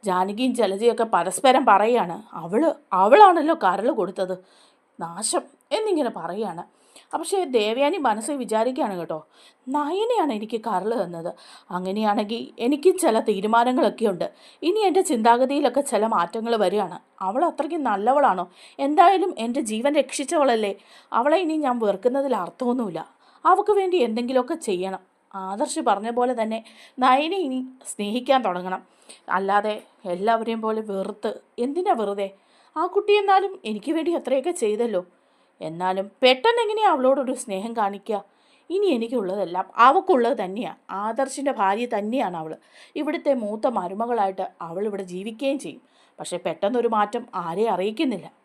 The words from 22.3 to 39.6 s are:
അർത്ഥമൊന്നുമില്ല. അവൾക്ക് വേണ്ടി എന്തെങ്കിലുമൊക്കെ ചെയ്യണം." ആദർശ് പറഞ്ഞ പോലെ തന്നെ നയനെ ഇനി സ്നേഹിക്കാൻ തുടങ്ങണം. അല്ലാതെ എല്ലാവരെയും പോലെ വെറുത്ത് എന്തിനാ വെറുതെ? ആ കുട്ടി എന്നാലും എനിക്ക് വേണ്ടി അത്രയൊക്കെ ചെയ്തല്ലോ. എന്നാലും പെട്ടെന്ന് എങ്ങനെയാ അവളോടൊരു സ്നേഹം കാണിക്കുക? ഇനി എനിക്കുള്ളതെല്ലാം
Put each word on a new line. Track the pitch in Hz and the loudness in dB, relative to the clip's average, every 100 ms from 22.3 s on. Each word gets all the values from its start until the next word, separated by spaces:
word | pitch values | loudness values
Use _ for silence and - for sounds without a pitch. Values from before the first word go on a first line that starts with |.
| 226 | -2
അർത്ഥമൊന്നുമില്ല. | 170 - 247 247 220 160 - _ _ _ 311 | -4 -6 -4 -2 -4 -6 -12 _ _ _ 2
അവൾക്ക് | 370 403 403 | 4 4 2
വേണ്ടി | 381 349 | 2 2
എന്തെങ്കിലുമൊക്കെ | 240 220 247 262 254 285 | 2 0 0 0 0 -4
ചെയ്യണം." | 269 180 190 190 _ _ _ | -4 -4 -4 -8 _ _ _
ആദർശ് | 196 190 202 294 320 | -12 -10 -6 -4 -2
പറഞ്ഞ | 240 202 220 | 0 0 -2
പോലെ | 233 247 | -2 -2
തന്നെ | 233 220 220 - - - - | 0 -4 -6 -10 -20 -20 0
നയനെ | 254 262 311 381 | 4 4 2 -2
ഇനി | 302 254 262 - - | -4 -4 -8 -14 -18
സ്നേഹിക്കാൻ | - 208 233 254 269 | -8 -6 -4 0 0
തുടങ്ങണം. | 220 180 180 185 - _ _ - - | 2 -4 -6 -8 -10 _ _ -20 -4
അല്ലാതെ | 180 196 202 214 214 - _ 190 | -4 2 0 0 -6 -10 _ -8
എല്ലാവരെയും | 180 208 226 226 226 | -4 0 0 0 -4
പോലെ | 220 220 | -4 -4
വെറുത്ത് | 214 196 190 208 220 208 _ - | -4 -6 -6 -6 -8 -8 _ -8
എന്തിനാ | 247 294 381 | -6 -4 -2
വെറുതെ? | 294 202 202 196 196 _ _ _ - | 0 -2 -4 -6 -8 _ _ _ -6
ആ | 349 | -2
കുട്ടി | 403 403 | -2 2
എന്നാലും | 415 392 381 381 381 214 | 2 4 2 2 -8 -8
എനിക്ക് | 214 233 | -8 -4
വേണ്ടി | 330 320 | -2 0
അത്രയൊക്കെ | 339 - 269 277 | -2 0 -2 -2
ചെയ്തല്ലോ. | 349 220 208 233 196 180 _ _ _ _ _ | -2 -2 0 -2 -2 -6 _ _ _ _ _
എന്നാലും | 165 165 185 190 202 _ | -12 -4 -4 -2 -6 _
പെട്ടെന്ന് | 254 254 453 466 | 4 4 2 0
എങ്ങനെയാ | 427 427 427 | -2 0 2
അവളോടൊരു | 302 254 269 240 196 | 4 2 2 0 -6
സ്നേഹം | - 190 220 233 | -6 -6 -6 -2
കാണിക്കുക? | 202 202 196 208 - _ _ _ _ | -4 -4 -6 -6 -6 _ _ _ _
ഇനി | 359 403 | -2 0
എനിക്കുള്ളതെല്ലാം | 254 226 247 190 202 180 180 | 0 -2 -4 -4 -4 -4 -4